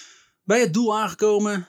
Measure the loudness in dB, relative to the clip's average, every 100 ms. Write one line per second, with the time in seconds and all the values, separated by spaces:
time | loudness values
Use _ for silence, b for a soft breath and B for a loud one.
0 | B B B B -2 0 2 0 0 0
1 | -2 -2 0 2 0 -4